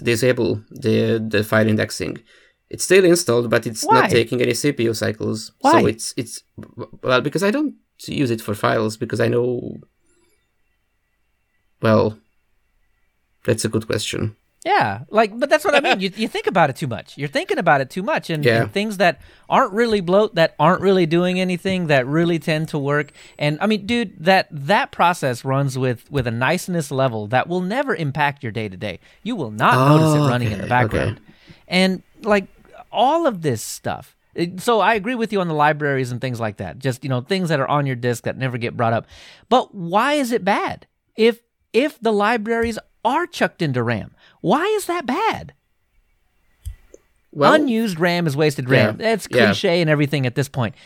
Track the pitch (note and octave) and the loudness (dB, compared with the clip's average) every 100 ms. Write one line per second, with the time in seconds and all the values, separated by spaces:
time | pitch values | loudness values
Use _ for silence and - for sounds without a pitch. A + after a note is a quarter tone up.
0 | A#2+ A2+ B2+ B2 A2 G#2 - - A2 A2 | -2 2 2 2 0 -2 -8 -6 0 0
1 | A2+ A2+ A2 G#2 G#2 A2 A2 G#2+ G#2 - | 2 -2 0 -2 0 2 2 2 -2 -4
2 | F2 F2 - _ _ _ _ - - F#3 | -8 -8 -16 _ _ _ _ -8 2 6
3 | F#3 E3+ - A#2+ A#2+ A#2 B2 A2 D4+ A4 | 6 4 2 0 2 0 0 -4 2 4
4 | G3+ A#2 - B2 A#2+ A#2 D3 C3+ A2+ G#2+ | 4 2 2 0 0 0 -2 0 -2 0
5 | G#2 G#2+ G#2+ A2 - _ C4+ D#4+ - A2 | -4 -4 -6 -6 -10 _ 2 4 4 -2
6 | - - A2 - - - - - - - | -8 -8 -10 -14 -18 -20 -18 -16 -16 -8
7 | - B2+ D3 D#3+ G3 C4 D4+ - _ _ | 0 2 2 0 0 0 -2 -6 _ _
8 | - - C3 A2+ - G#2 B2 B2 A2 A2 | -8 -4 -2 -2 -4 -2 0 0 -2 -4
9 | A2 A#2 A2+ A#2+ B2 A#2+ A2+ - - _ | -6 -2 0 0 -2 -4 -8 -12 -18 _
10 | _ _ _ _ _ _ _ _ _ _ | _ _ _ _ _ _ _ _ _ _
11 | _ _ _ _ _ _ _ _ A2+ G#2+ | _ _ _ _ _ _ _ _ 2 4
12 | G#2+ G#2+ _ _ _ _ _ _ _ _ | 2 -4 _ _ _ _ _ _ _ _
13 | _ _ _ _ - A2+ A2 A2 - G#2+ | _ _ _ _ -2 -2 -2 -4 -4 -4
14 | - - A2 - _ _ D#4+ G4 A2+ G2 | -4 -6 -6 -8 _ _ -2 0 0 -4
15 | - G#3+ A3+ A3+ C#4 D#4 F#4+ C#4+ A#3 A3+ | -2 0 0 -2 0 0 2 0 0 0
16 | F#3+ G3 - G4+ A4 F#3 D3+ B2 C#3+ G2+ | -2 -4 -6 -4 -2 2 2 0 -8 -8
17 | - - C#3+ C4 F#4 D#4+ E3+ C#3+ C3+ - | -12 -10 -6 -4 -2 0 4 2 2 -6
18 | G#3+ D4 E3 D#3+ C3 A2+ A2 G3 G#3+ F#3+ | -4 -4 -4 0 2 2 0 -2 -4 0
19 | F3 D#3 - - - F#3 B3+ G3 A#3+ G#3 | 0 0 -10 -20 0 2 2 0 0 0
20 | E3+ F#3+ G#3+ E3+ D#3+ - D3+ F3+ F#3 F#3 | 2 2 2 2 0 4 2 4 4 4
21 | E3 E3+ F3+ F3+ F#3 F3 G3 F#3 E3 C#3 | 4 2 0 0 -2 -2 -2 -2 2 2
22 | B2+ D#3 E3+ E3+ - D#3 D#3+ D3+ C#3 D3 | 2 0 2 0 -2 -2 -2 -4 -2 -2
23 | C#3+ - - - D3 D3+ G#3 G#3+ G3 A#3+ | -4 -12 -20 -4 -2 0 0 0 0 -2
24 | A3 - D#3+ F#3+ - D3+ C#3 G#3+ C#4 - | -4 -2 2 2 2 -6 0 0 0 0
25 | F3 F3 C#3 A#2+ C3+ C3+ C#3 B2+ B2+ A#2 | 0 2 -2 -2 -2 -2 -2 -2 -2 -2
26 | - C#3+ A#2+ A2+ B2+ F3 - F3 D3 C3+ | -4 -4 -2 0 0 0 -2 -4 -2 -2
27 | C3+ A2 G#2 B2+ D#3+ F3+ F3+ A#3+ C#4 E3 | -2 -2 -2 -2 0 -2 -2 -2 -2 -4
28 | D3 D3+ D3 C#3+ A#2 G#2 G#2+ F#2 G#2 F2 | -4 -2 -2 -2 -8 -6 -8 -8 -10 -10
29 | _ _ G3 A#3+ A#2 G#2+ E3+ F3 C3+ D#3 | _ _ -8 -6 -6 0 2 4 6 6
30 | D#3 D3+ C#3+ B2 A#2 G2+ F#2+ B2 A#2 G2 | 6 4 2 2 -2 -4 0 0 2 0
31 | E2 - - _ - - - F3+ F#3 F3+ | -2 -6 -14 _ -20 -20 -4 0 0 -2
32 | - - A3 G#3 F#3 _ - - - F3+ | -10 -8 0 0 0 _ -20 -20 -6 0
33 | B3 E4 E4 F#3+ D#3 A2+ - - A#2+ D2 | 2 2 0 0 -2 -4 -6 -10 -8 -10
34 | - _ _ - F3 F#3 A#3+ A3+ F#3+ A3+ | -12 _ _ -6 -6 -4 0 2 2 0
35 | G3 B3+ A3+ G3+ F3 D#3 D3 D3+ D3 C3+ | -2 -4 -2 -2 -2 2 2 2 -2 -2
36 | B2+ A#2+ C3 A#2 A2 G2+ F#2 F2 C3+ B2+ | -2 -6 -6 -4 -6 -6 -10 -6 -6 -4
37 | D3 B2 B2+ F#3+ E3+ D3+ C3+ D3 C#3 B2 | -4 -4 -2 -2 0 0 0 0 0 -2
38 | B2 A#2+ A#2 D#2+ C3 A#2+ A#2 - A2+ A2+ | -2 -2 -6 -6 -6 -4 -6 -2 0 0
39 | - - - - _ B3 - G#3 E3+ G3 | -4 -16 -20 -20 _ 0 0 -8 -2 0
40 | C4 D4+ B3 C4 F#3 A#3+ F#4 - _ _ | 2 0 0 -2 0 0 -2 -8 _ _
41 | _ - A3+ A3+ _ _ _ A3 D4 - | _ 2 2 2 _ _ _ 0 0 -2
42 | A3+ G#3 G#3 A#3+ G#3+ A#3 A#3 A3 - _ | -2 0 2 0 -2 -2 -2 -6 -14 _
43 | A3 D4 F4 - A#3 - D#3+ B2+ A#2 A2 | -2 -2 -2 -2 -2 0 -2 0 -2 -4
44 | - - _ _ E3 B3+ G4 G#4+ - F4 | -6 -16 _ _ 0 2 2 -2 -2 -4
45 | B3+ D4+ A4 - D#3+ - _ _ _ _ | -2 -2 -2 -4 -10 -20 _ _ _ _
46 | _ _ _ _ _ _ - - _ - | _ _ _ _ _ _ -14 -14 _ -20
47 | _ _ _ D3+ D3 D#4 C#4+ A3+ A3+ E3 | _ _ _ 2 4 6 4 0 -2 0
48 | F3 F3 E3+ C#3 D3+ C#3 B2 C3+ A2+ A2+ | 0 2 0 2 0 0 2 4 4 0
49 | D#3+ A3+ - B2 A2 G2 F#3+ F3 D#3+ D3 | -2 -2 0 2 2 2 2 2 2 2
50 | C#3+ D3 B2+ C3 C3+ C#3 A2 - | 2 0 -2 -2 -4 -2 -4 -6